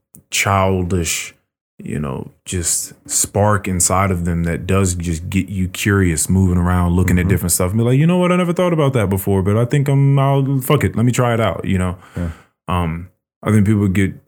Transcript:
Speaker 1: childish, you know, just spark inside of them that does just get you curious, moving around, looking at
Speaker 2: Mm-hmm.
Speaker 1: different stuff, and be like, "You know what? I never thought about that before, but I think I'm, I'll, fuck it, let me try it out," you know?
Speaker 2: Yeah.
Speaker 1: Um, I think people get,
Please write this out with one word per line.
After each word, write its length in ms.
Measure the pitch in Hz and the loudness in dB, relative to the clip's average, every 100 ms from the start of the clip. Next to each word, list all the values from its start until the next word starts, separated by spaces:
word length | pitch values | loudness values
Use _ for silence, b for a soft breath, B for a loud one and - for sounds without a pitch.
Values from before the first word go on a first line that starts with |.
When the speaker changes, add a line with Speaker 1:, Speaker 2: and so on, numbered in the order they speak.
| _ - _ | _ -20 _
Speaker 1:
childish, 1000 | - 104 98 95 92 90 92 80 - - - _ _ _ _ | -4 0 2 2 0 -2 -2 -2 -6 -10 -18 _ _ _ _
you 200 | - 80 | -10 -8
know, 320 | 73 67 - _ | -6 -8 -12 _
just 480 | - 90 82 - - - - | -8 -6 -4 -4 -6 -16 -8
spark 580 | - - 101 104 104 98 | -4 -2 2 2 2 0
inside 440 | 90 - 92 98 | -2 0 2 2
of 160 | 90 87 | 0 -2
them 180 | 85 | -2
that 220 | 85 82 90 | -2 -4 0
does 280 | 95 95 | 2 2
just 360 | 87 85 80 90 | 0 -4 -4 -2
get 180 | 95 92 | -4 -4
you 180 | 101 92 | -4 -4
curious, 600 | - 104 101 90 78 - | -2 0 2 2 0 0
moving 300 | 92 92 90 | 2 4 2
around, 340 | 87 90 87 | 2 2 2
looking 220 | 87 90 90 | 2 2 2
at 40 | |
Speaker 2:
Mm-hmm. 60 | 85 | 2
Speaker 1:
different 220 | - 87 | 0 0
stuff, 180 | - 92 | -2 0
and 80 | 110 | 0
be 60 | |
like, 140 | 117 135 | 2 2
"You 80 | 165 | 2
know 120 | 180 | 2
what? 120 | 180 | 2
I 40 | 180 | 0
never 160 | 175 | 0
thought 220 | 175 180 | 0 0
about 180 | 160 139 | 2 0
that 160 | 123 95 | 2 0
before, 340 | 98 - 98 | 0 0 0
but 140 | 95 104 | 2 0
I 80 | |
think 240 | 120 147 139 | 0 0 2
I'm, 300 | 139 139 139 | 2 4 2
I'll, 420 | 135 139 135 139 | 2 0 0 -2
fuck 240 | - 151 | 0 2
it, 100 | 95 | 2
let 120 | 107 120 | 0 0
me 60 | |
try 200 | 117 123 | 2 0
it 80 | 117 | 0
out," 240 | 107 - | 0 -2
you 140 | - 95 | -2 -2
know? 180 | 92 92 B | -2 -4 B
Speaker 2:
Yeah. 160 | B 85 80 B _ - | B -8 -8 B _ -4
Speaker 1:
Um, 400 | 90 85 82 92 _ _ _ | -2 -2 -6 -10 _ _ _
I 80 | - | 0
think 120 | 107 101 | 2 4
people 220 | 104 101 | 2 2
get, 240 | 95 98 - | 0 -2 -4